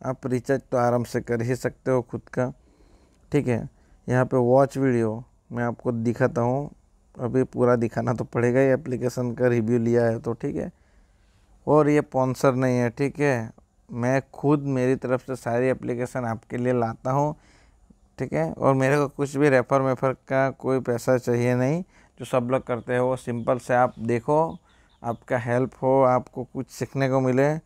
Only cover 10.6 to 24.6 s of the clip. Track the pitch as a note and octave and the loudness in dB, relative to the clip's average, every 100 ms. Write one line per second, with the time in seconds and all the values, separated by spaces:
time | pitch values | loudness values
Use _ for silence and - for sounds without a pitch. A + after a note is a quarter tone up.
10.6 | F3+ - _ _ _ _ _ _ _ _ | -8 -12 _ _ _ _ _ _ _ _
11.6 | - D3+ D3 D3 - C3 B2+ B2 C#3 B2+ | 2 4 6 2 2 0 0 2 2 2
12.6 | C3 B2 A#2+ - C#3+ - D3 B2 A2+ - | 2 2 0 -2 -4 0 0 0 -4 -14
13.6 | _ _ - A#2+ A#2+ C3+ - - C#3+ D3 | _ _ -12 -4 0 0 -2 -4 0 0
14.6 | C#3 C3 B2+ C3 B2 B2 - B2+ A#2+ A#2 | 0 0 0 0 0 -4 -4 -8 -4 0
15.6 | C3 B2 B2 A#2+ B2 C3 A#2 A2+ - B2 | 0 0 -4 -4 -4 -4 -6 -6 -8 -4
16.6 | B2 B2 A2+ A2 B2+ C3+ D3 - _ _ | 0 0 -2 -4 -2 0 -2 -4 _ _
17.6 | _ _ _ _ _ - C3 D3+ D#3+ - | _ _ _ _ _ -10 -6 -4 -4 0
18.6 | C3+ C3+ C3+ D3 C#3 - C#3 C#3 D3 C3 | 2 2 2 2 0 -4 -4 2 4 4
19.6 | A#2+ C3+ C3+ B2 C3+ B2+ - C3+ C3+ - | 2 0 0 0 -2 -4 -4 0 0 -2
20.6 | B2+ C3 B2+ A#2 - B2+ B2+ A#2+ B2 B2 | -2 -2 -2 -2 0 0 2 0 2 2
21.6 | B2+ E3 F#3 _ _ - A#2+ C3 A#2+ C3 | 0 -2 -6 _ _ -16 -4 -2 0 -2
22.6 | - A#2+ A2+ B2 B2+ B2+ - A#2+ A#2+ B2+ | -2 -6 -2 0 0 -2 -6 -4 -2 -2
23.6 | - B2 B2 - A2+ A#2+ B2+ D3+ E3 F3 | 0 2 2 0 -2 -2 0 0 0 -6